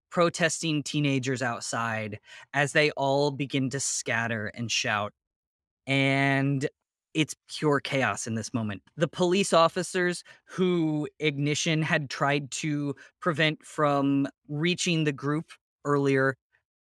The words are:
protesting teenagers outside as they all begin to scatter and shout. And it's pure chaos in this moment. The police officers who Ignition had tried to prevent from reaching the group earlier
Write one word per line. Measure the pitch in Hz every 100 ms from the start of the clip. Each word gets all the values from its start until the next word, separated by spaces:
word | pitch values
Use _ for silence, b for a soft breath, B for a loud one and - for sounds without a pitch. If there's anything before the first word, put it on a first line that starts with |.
| _
protesting | - 170 - 165 - 165 151
teenagers | 135 151 147 135 123 127
outside | 123 110 - 123 117 110 107 104 B B B
as | 139 143
they | - 151
all | - 139 139 147
begin | 135 139 143 131
to | 135
scatter | - - - 117 117 113 107
and | - 113
shout. | - 123 107 104 - _ _ _ _ _ _ -
And | 135 135 135 139 135 139 139 143 - _ _ _
it's | 156 147 - -
pure | - 151 139
chaos | - 139 117 101 -
in | 113
this | 107
moment. | 120 107 95 - -
The | -
police | - 180 190 190
officers | 170 165 - 175 190 180 175 b b -
who | - 185 175 160 151 147 -
Ignition | 151 139 143 147 170 160
had | 156 165 139
tried | - 143 147 143
to | - 160 147 143 135 b _
prevent | 180 147 156 156
from | - - 151 143 139 139 135 - -
reaching | 147 170 175 185 160
the | 151
group | 135 139 151 165 - _ _ 143
earlier | 143 139 135 135 131 _ _ _ _